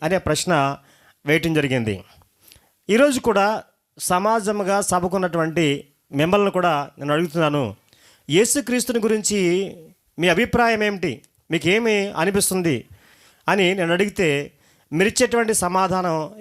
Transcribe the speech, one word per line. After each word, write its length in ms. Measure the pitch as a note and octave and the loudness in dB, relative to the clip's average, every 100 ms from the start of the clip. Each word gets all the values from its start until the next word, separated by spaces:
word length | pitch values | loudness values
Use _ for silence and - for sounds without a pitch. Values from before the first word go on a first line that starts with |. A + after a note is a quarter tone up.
అనే 140 | D#3 F#3 | -2 -2
ప్రశ్న 600 | - D3+ F3+ D#3 C#3 C#3 _ _ _ _ C#3 | -2 -2 0 0 0 -4 _ _ _ _ -2
వేయటం 280 | D#3 E3 | 0 2
జరిగింది. 500 | D#3 C#3+ B2+ A2 F#2+ - - _ _ _ _ _ _ - | 0 0 0 -2 -6 -10 -20 _ _ _ _ _ _ 0
ఈరోజు 300 | A3+ C#4+ B3+ | 4 4 2
కూడా 440 | A#3+ G3 G3+ A3 - _ _ - | 0 2 2 -2 -8 _ _ -10
సమాజముగా 840 | - F3+ G#3 A3+ G3+ G#3 F#3+ G3+ | -2 0 2 0 0 -2 0 0
సభకున్నటువంటి 1080 | G3+ F3+ F3+ F#3+ F3+ E3+ D#3+ D#3+ D3+ C#3+ - _ _ | 0 0 0 -2 -2 -2 -2 0 0 0 -6 _ _
మిమ్మల్ని 400 | C#3 E3 G#3 G3+ | -2 2 2 2
కూడా 380 | F3+ F3 D3 C#3 - | 0 0 -2 -4 -8
నేను 140 | C#3+ | -2
అడుగుతున్నాను, 640 | D3+ F3 E3+ D#3 D3 A2+ G2 _ _ _ _ - | -2 0 0 0 0 -4 -8 _ _ _ _ -2
యేసుక్రీస్తుని 680 | E3 A#3 C#4+ A3+ B3 A#3+ A#3+ | 2 2 0 -2 -4 -2 -2
గురించి 720 | G#3+ G#3+ - G#3 F3 F#3 F#3+ E3+ D#3+ _ _ - | 0 -2 -2 0 0 0 -4 -10 -20 _ _ -2
మీ 80 | F3 | 2
అభిప్రాయం 560 | E3+ A#3 A#3+ A#3 G#3+ | 2 2 2 2 2
ఏమిటి, 380 | G#3 G3 E3 A2 _ _ - | 0 -2 -4 -6 _ _ -6
మీకేమి 560 | D#3+ D#3 G#3+ A#3 G#3 G3+ | -2 0 2 2 0 0
అనిపిస్తుంది 720 | - F3+ G3 - F#3 E3+ A#2+ - - _ _ _ _ - | -2 0 0 0 0 0 -2 -4 -20 _ _ _ _ -2
అని 280 | G3+ F3+ G3 | 2 2 2
నేను 180 | E3 | 0
అడిగితే 580 | F3 G#3 - E3 C#3+ C#3+ _ _ _ - | 0 0 0 0 0 -4 _ _ _ -6
మీరిచ్చేటువంటి 600 | D3+ G#3 - B3 A#3 A3 | 0 0 2 0 2 0
సమాధానం 800 | G#3+ F3+ F#3 F#3 F#3 F3+ D#3+ D3+ G#3+ | 0 0 0 0 0 -2 -2 -6 -8